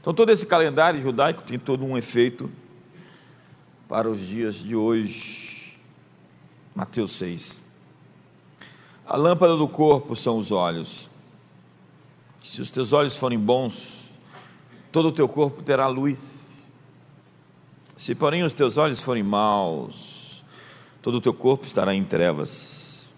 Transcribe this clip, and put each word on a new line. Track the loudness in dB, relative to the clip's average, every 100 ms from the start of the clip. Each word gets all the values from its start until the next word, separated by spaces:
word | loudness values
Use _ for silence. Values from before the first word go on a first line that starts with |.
Então, | -2
todo | 4 6
esse | 6 6
calendário | 4 4 4 4 4
judaico | -2 2 2 0
tem | -8 -8
todo | -4 -4
um | -2
efeito | -4 0 2 2 0 -14 -14 -20 -20 -20 -20 -20 -20 -20 -20 _ -20 _ _ -6
para | -2 -2
os | -4
dias | -6 -4 -4
de | -6 -4
hoje. | 0 2 0 -2 -6 -10 -12 -12 -14 -18 -20 -20 -20 _ _ -20 _ -20 -20 -14
Mateus | -10 -6 -4 -2
seis. | -4 -6 -6 -6 -8 -14 -20 -20 -20 -20 -20 _ _ _ -20 -20 -20 -20 -20
A | -6
lâmpada | 2 2 6 4
do | 4
corpo | 0 4 6 4 2
são | -4 0 -2
os | 0
olhos. | 0 0 -2 -8 -12 -14 -20 -20 -20 _ -20 _ _ -20 _ -20 _ _ -20
Se | -14 -10
os | -6
teus | -4 2
olhos | 4 4
forem | 0 0 0
bons, | 2 2 0 -8 -14 -16 -18 -20 -20 -20 -20 -20 -20 -20 -2
todo | 2 2
o |
teu | 2 0
corpo | 2 -2 -2
terá | 0 2 2
luz. | 0 -2 -2 -10 -12 -14 -16 -18 -20 -20 -20 -20 -20 _ _ _ _ -20 -20 -20
Se, | -12 -8
porém, | 0 0 2
os | -2
teus | 2 2 2
olhos | 0 0
forem | -2 -2
maus, | 0 2 2 2 0 -4 -8 -14 -18 -16 -18 -20 -20 -20 -20 -20 -20 -8
todo | -4 0
o |
teu | 0
corpo | 2 2 2
estará | 0 0 2
em | 0
trevas. | 0 2 2 0 -6 -8 -8 -10 -10 -12 -16